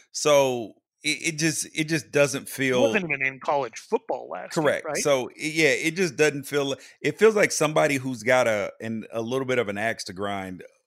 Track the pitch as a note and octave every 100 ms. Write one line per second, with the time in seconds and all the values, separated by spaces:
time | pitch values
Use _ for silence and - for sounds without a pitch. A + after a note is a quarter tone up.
0 | _ - D3+ C#3+ C3+ B2 G#2+ - _ _
1 | D3 D3 E3+ D3+ D#3+ C#3+ - - D#3 E3
2 | - C#3+ C#3+ C3 - - C3+ B2+ - G#3
3 | E3+ C#3 C3+ C3+ - D3 B2 - - A3+
4 | - B2+ A#2+ A#2 - - D3 G2 D#3 D3
5 | D3+ C3+ A#2 - D3+ D#3 D3+ A#2 D#3+ E3
6 | F3+ A#2 D3+ C#3+ - D3 C#3 C3 - -
7 | C#3+ D3+ A3 G#3 D3+ - D3+ D#3 D#3 C#3
8 | C3 B2 G#2+ B2+ A#2 G#2+ F#2+ - A2+ A2+
9 | - A2+ A2+ C3 C3 B2+ G2+ G2+ A2+ A2
10 | - F#2 G2+ G2+ F#2+ F#2 - _